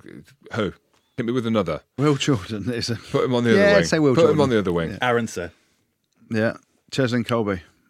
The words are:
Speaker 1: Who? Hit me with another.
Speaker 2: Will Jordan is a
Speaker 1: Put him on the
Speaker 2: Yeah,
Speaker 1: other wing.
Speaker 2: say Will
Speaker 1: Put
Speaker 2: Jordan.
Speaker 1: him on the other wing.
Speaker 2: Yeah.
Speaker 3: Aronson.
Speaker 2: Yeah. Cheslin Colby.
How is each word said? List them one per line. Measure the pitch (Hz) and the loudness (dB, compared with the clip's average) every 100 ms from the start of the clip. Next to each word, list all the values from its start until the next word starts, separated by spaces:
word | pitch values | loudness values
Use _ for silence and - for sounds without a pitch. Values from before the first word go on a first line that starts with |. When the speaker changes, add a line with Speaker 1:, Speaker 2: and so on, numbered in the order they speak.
| - 65 - _ - | -20 -20 -20 _ -10
Speaker 1:
Who? | 113 95 - _ _ _ - | -6 -6 -6 _ _ _ -8
Hit | 117 | -6
me | |
with | 127 113 | -4 -2
another. | 110 85 73 - - | 0 -2 -4 -10 -2
Speaker 2:
Will | 151 139 | 0 0
Jordan | - 120 90 107 95 | 0 -2 -2 -8 -6
is | 117 - | -6 -6
a | 113 | -6
Speaker 1:
Put | - 139 - | -4 -2 0
him | 120 | 2
on | |
the | 120 | 4
Speaker 2:
Yeah, | 110 | 4
Speaker 1:
other | 202 202 | 6 4
wing. | 165 | 2
Speaker 2:
say | 160 | 2
Will | 147 127 | 2 4
Speaker 1:
Put | |
Speaker 2:
Jordan. | 160 151 | 4 4
Speaker 1:
him | |
on | 135 | 2
the | 113 | 2
other | 95 | 0
wing. | 85 82 | -2 -4
Speaker 2:
Yeah. | 98 | -4
Speaker 3:
Aronson. | 127 120 113 - 85 - _ _ _ _ _ _ - | 0 0 -2 -8 -10 -12 _ _ _ _ _ _ -6
Speaker 2:
Yeah. | 110 113 - _ _ _ | -2 -2 -4 _ _ _
Cheslin | - 127 120 110 | -2 0 0 -2
Colby. | 117 101 95 - _ | -2 -2 -4 -8 _